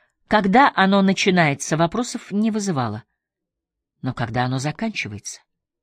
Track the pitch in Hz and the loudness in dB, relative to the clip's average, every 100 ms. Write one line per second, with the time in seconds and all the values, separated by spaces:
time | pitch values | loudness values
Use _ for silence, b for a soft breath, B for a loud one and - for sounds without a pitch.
0 | _ _ - 214 196 220 285 - 190 196 | _ _ -2 0 4 4 4 4 2 4
1 | 190 190 208 180 156 139 - 156 170 214 | 4 2 2 4 2 0 -2 0 0 -2
2 | 247 - - 202 220 214 202 139 117 107 | -6 -8 -6 -2 0 0 -2 -2 -4 -6
3 | - _ _ _ _ _ _ _ _ _ | -12 _ _ _ _ _ _ _ _ _
4 | 131 - 117 117 127 131 143 147 226 208 | -8 -6 -6 -4 -4 -4 -6 -6 -8 -8
5 | - 101 - - _ _ _ _ | -10 -12 -16 -18 _ _ _ _